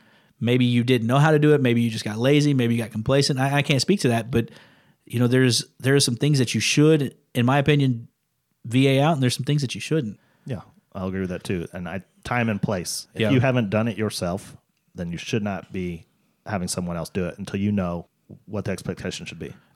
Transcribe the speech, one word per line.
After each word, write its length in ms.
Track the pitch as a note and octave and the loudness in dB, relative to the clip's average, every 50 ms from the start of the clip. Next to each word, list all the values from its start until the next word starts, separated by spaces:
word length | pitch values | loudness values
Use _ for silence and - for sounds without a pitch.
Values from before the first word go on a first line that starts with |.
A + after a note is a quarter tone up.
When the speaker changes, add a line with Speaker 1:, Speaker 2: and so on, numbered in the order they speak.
| _ _ _ _ _ _ _ _ | _ _ _ _ _ _ _ _
Speaker 1:
maybe 260 | A2+ A2+ B2 B2+ B2 | -2 0 2 2 2
you 180 | B2 A#2+ A#2+ A#2 | 2 2 2 2
didn't 240 | A#2+ B2+ A#2+ A2 A2+ | 2 2 2 2 2
know 100 | B2+ C#3 | 2 4
how 140 | D3 D#3+ | 4 4
to 80 | D#3 D3+ | 4 6
do 140 | D3 D3+ D3+ | 6 6 4
it. 80 | C#3+ | 4
Maybe 200 | C3 B2 A#2+ A#2 | 4 2 2 2
you 80 | A#2 A#2 | 0 0
just 160 | A2 A2 - | -2 -4 -6
got 120 | A2+ G#2+ A2 | -6 -6 0
lazy. 360 | A#2+ C3+ D3 D3 C#3+ D3 C#3+ | 2 4 4 4 4 4 2
Maybe 220 | C3 B2 A#2 A#2 | 2 2 2 0
you 60 | A#2 | -2
got 100 | A2+ A2 | -2 -6
complacent. 480 | - A2+ A2 C3 C3+ C#3 C#3 - D3+ C3 | -6 -6 -2 0 2 2 2 2 0 0
I, 180 | C3 C#3 C#3 C#3+ | 0 0 0 0
I 40 | |
can't 200 | C3+ - D3 B2+ | 0 2 0 0
speak 180 | - - F#3+ G3+ | 2 2 0 2
to 80 | - C3 | 2 2
that, 200 | A#2 A2+ A2 A#2 | 0 0 -2 0
but, 180 | C3 A#2 A2+ - - - - _ _ _ _ _ _ _ _ | -2 -2 -2 -2 -8 -18 -20 _ _ _ _ _ _ _ _
you 140 | - - A#2+ | -8 -2 0
know, 80 | B2 A#2+ | 2 4
there's, 380 | B2+ B2+ C3 B2+ A#2 - - - _ _ | 4 4 4 4 2 0 -4 -6 _ _
there 160 | - C3 C#3 | 0 2 2
are 40 | C#3+ | 4
some 160 | C3+ - A#2+ | 2 2 0
things 220 | - - D3 D3+ C3+ | 0 0 2 2 2
that 140 | B2 A2 - | 2 0 0
you 80 | A2+ | -2
should, 540 | A2 - - - D3 D#3 D#3+ D#3 C3+ A#2+ - _ _ _ _ | -2 0 2 4 6 6 6 4 2 -2 -6 _ _ _ _
in 120 | B2+ A#2 | 0 2
my 120 | B2 C3 C#3+ | 2 2 2
opinion, 500 | C#3 D#3 D3+ D3 C#3 C3 B2 A#2 A#2 - _ _ _ _ _ _ _ _ _ _ _ | 4 4 2 4 4 2 0 -2 -6 -14 _ _ _ _ _ _ _ _ _ _ _
V 220 | A#2+ A2+ C3 C3+ C3+ | -2 2 2 4 4
A 140 | C3+ C3+ | 4 4
out, 120 | C#3 D#3 E3+ | 4 2 2
and 100 | C#3 C3 | 2 2
there's 120 | B2 - | 0 0
some 100 | - B2+ | -2 -2
things 160 | - D3 D3 | -2 -2 -2
that 120 | C#3 A#2+ - | -2 -4 -6
you 60 | G#2 | -8
shouldn't. 380 | - - D#3 D#3+ C3+ G#2+ F#2+ - _ _ _ _ _ | -6 -4 -2 -2 -2 -4 -8 -12 _ _ _ _ _
Speaker 2:
Yeah, 160 | D3 B2+ F2+ - - _ _ _ _ _ | -12 -10 -10 -12 -16 _ _ _ _ _
I'll 120 | G2 F#2 F#2+ | -8 -6 -6
agree 100 | F#2 F#2+ | -4 -4
with 80 | F#2+ F2 | -4 -6
that 140 | F2+ E2 - | -6 -8 -6
too. 240 | - G#2 F2 E2 - - | -6 -6 -4 -6 -8 -10
And 140 | F#2 F2+ E2+ | -12 -10 -10
I, 140 | E2+ G2 - _ _ _ _ | -10 -10 -12 _ _ _ _
time 260 | - B2 A#2+ A#2 A2+ | -4 -2 -2 0 0
and 120 | G#2+ G2 | -2 -2
place. 460 | - - G#2 F2+ E2 - - - - - _ | -2 -2 -2 -4 -4 -6 -8 -10 -12 -14 _
If 80 | - | -2
Speaker 1:
Yeah. 80 | A2+ G#2 | 0 2
Speaker 2:
you 80 | C3 C3 | 2 4
haven't 300 | A#2+ C3+ B2 B2+ A#2 G2 | 2 2 2 0 0 0
done 180 | G2 G#2+ A2+ A#2 | 0 0 0 0
it 100 | G2+ F2+ | -2 -4
yourself, 580 | A2 G#2 - - F#2 F2 F2 G#2 - - - - _ _ _ _ _ _ _ | -4 -4 -4 -4 -4 -4 -4 -6 -8 -12 -20 -20 _ _ _ _ _ _ _
then 160 | - F2+ E2+ | -10 -8 -8
you 60 | F2 D#2+ | -8 -10
should 260 | - - - A2+ G#2 | -6 -4 -4 -4 -4
not 280 | G#2 G2 F2 - - | -4 -6 -8 -10 -10
be 340 | - F#2+ F2+ F2 E2+ E2 - _ _ _ _ _ _ _ _ | -10 -8 -6 -6 -8 -10 -14 _ _ _ _ _ _ _ _
having 220 | - A2 F#2+ F2+ F2 | -6 -6 -4 -4 -4
someone 300 | - - F2+ F2 E2+ E2+ | -6 -6 -6 -6 -6 -6
else 120 | D#2+ - | -8 -6
do 160 | - G2+ F2+ E2+ | -6 -4 -4 -4
it 100 | - - | -6 -10
until 220 | G2 - - G2 | -12 -8 -6 -2
you 120 | G2 G#2 | 0 0
know 360 | G#2 G2+ F#2 F2 F2 E2+ E2 - _ _ _ _ - - _ | 0 0 -2 -2 -6 -8 -10 -14 _ _ _ _ -20 -20 _
what 200 | - G2+ G#2 F#2 | -10 -8 -8 -6
the 60 | G#2+ | -6
expectation 540 | F#2+ F2+ - - F2+ - - F#2 - - F2 | -8 -6 -6 -8 -10 -8 -8 -10 -10 -10 -12
should 140 | - - E2+ | -14 -14 -12
be. 140 | - C#2 - - _ _ _ | -14 -14 -14 -18 _ _ _